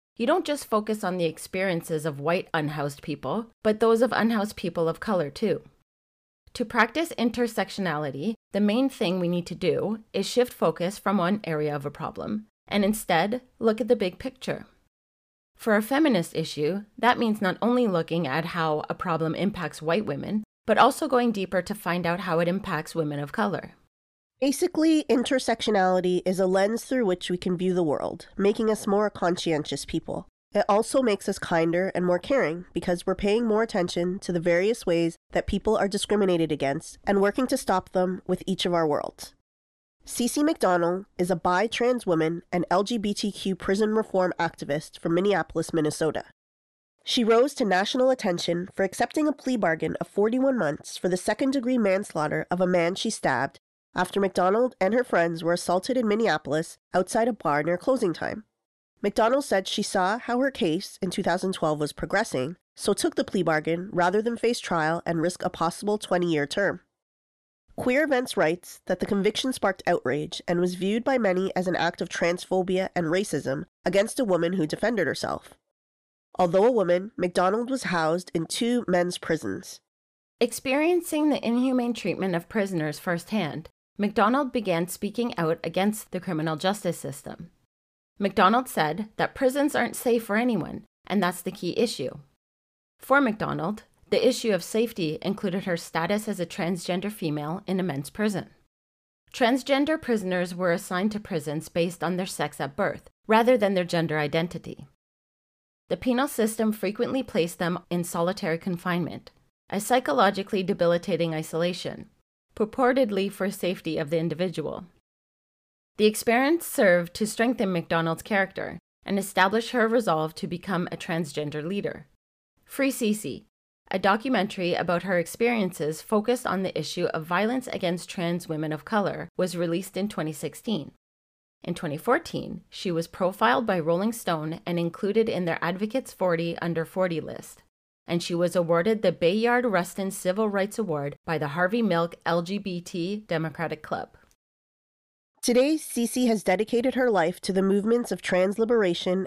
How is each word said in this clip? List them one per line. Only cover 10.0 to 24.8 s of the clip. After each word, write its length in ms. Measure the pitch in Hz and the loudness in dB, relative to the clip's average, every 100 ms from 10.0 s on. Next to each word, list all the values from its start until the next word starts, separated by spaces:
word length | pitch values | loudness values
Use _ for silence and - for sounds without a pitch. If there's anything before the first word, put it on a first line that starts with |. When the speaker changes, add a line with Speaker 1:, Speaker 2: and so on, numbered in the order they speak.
| - | -6
Speaker 1:
is 160 | 190 202 | -4 -2
shift 240 | 247 247 | 0 0
focus 480 | - 175 160 175 208 | 2 0 0 -2 -4
from 180 | 196 196 | 0 2
one 220 | 175 208 165 | 2 0 -2
area 280 | 151 151 | -2 -2
of 120 | 147 143 | -2 -6
a 40 | |
problem, 580 | - 151 - - 214 - _ - | -8 -8 -8 -6 -6 -8 _ -4
and 160 | 202 | 0
instead 560 | 202 214 - 170 196 247 - - | 2 0 2 2 2 -2 -8 -2
look 220 | 226 214 | 0 2
at 80 | 240 | 2
the 80 | 240 | 2
big 240 | 185 - | 0 -4
picture. 460 | 262 - - - - _ _ _ _ _ _ _ _ - | -10 -10 -8 -8 -10 _ _ _ _ _ _ _ _ -6
For 220 | 233 208 | 2 2
a 40 | |
feminist 540 | 214 277 311 202 165 - | 4 4 4 4 0 -4
issue, 480 | 160 - 151 196 208 - | -4 -2 -2 -2 -6 0
that 200 | 226 - | 2 4
means 240 | 226 214 | 2 2
not 160 | 190 175 | 0 0
only 260 | 220 247 233 | 2 2 2
looking 400 | 175 165 165 151 | 2 0 -2 0
at 200 | 143 165 | -2 -2
how 360 | 175 160 151 - | -2 0 0 -2
a 40 | |
problem 400 | 170 185 160 160 | -6 -2 -2 -2
impacts 480 | - 185 196 156 - | 0 -2 -2 -6 -6
white 240 | 156 190 214 | -2 0 0
women, 380 | 143 - 214 - _ - | -4 -4 -4 -6 _ 2
but 100 | 214 | 6
also 300 | 170 - 311 | 6 4 0
going 240 | 247 240 | 2 2
deeper 300 | 202 185 190 | 0 -2 -2
to 120 | 175 | -2
find 320 | 208 185 175 170 | -4 -4 -2 -2
out 140 | 175 | -2
how 200 | 185 165 | 0 0
it 100 | 175 | 2
impacts 440 | 190 214 156 160 | 0 -2 -6 -4
women 260 | 165 151 143 | -4 -2 -4
of 120 | 143 | -6
color. 440 | - 202 156 - - _ _ _ _ _ - | -2 -2 -2 -8 -18 _ _ _ _ _ -2
Speaker 2:
Basically, 640 | 277 - 349 - | -2 0 0 2